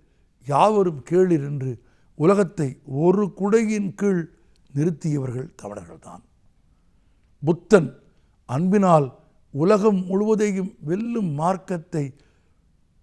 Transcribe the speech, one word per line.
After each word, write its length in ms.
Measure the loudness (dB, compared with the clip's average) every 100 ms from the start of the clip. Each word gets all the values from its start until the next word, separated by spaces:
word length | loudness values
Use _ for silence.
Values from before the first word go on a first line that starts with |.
| _ _ _ _ -2
யாவரும் 560 | 2 4 4 0 -2 -2
கேளிர்" 340 | 2 2 2
என்று 380 | -2 -6 -8 -8 _ _ _
உலகத்தை 640 | 0 2 4 0 -2 -6 -6
ஒரு 500 | -10 0 2 2 0
குடையின் 600 | -4 0 2 2 -2 -4
கீழ் 360 | -2 -2 0 -4 _ _ _ _
நிறுத்தியவர்கள் 800 | -2 -2 -2 -4 -4 -4 -8 -12 -14
தமிழர்கள்தான். 580 | -14 -14 -16 -20 -20 -20 _ _ _ _ _ _ _ _ _ _ _ _
புத்தன் 540 | -2 -2 4 2 2 -10 _ _ _ _ -8
அன்பினால் 720 | -2 0 2 4 4 2 -6 _ _ _
உலகம் 540 | -2 2 2 2 0
முழுவதையும் 720 | -2 -2 0 0 0 -2 -6 -8
வெல்லும் 520 | -8 -6 -6 -6 -6
மார்க்கத்தை 800 | -4 -4 -4 -6 -10 -6 -8 -8 -12 _ _ _ _ _ _ _ _